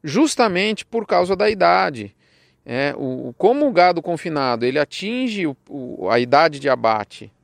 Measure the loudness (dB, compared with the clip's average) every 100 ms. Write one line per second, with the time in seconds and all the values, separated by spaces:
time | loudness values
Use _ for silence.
0 | -2 0 2 2 2 2 -2 -4 -6 -8
1 | 0 0 2 2 0 4 4 4 0 -4
2 | -12 _ _ _ _ _ -8 -4 -4 -4
3 | -6 -6 -10 0 0 2 2 4 4 2
4 | -4 -6 -4 -2 -2 0 0 0 -2 -4
5 | -6 -4 -4 -2 -4 -6 _ -12 -12 -6
6 | 0 0 4 4 4 0 -2 0 2 0
7 | -4 -14 -20 _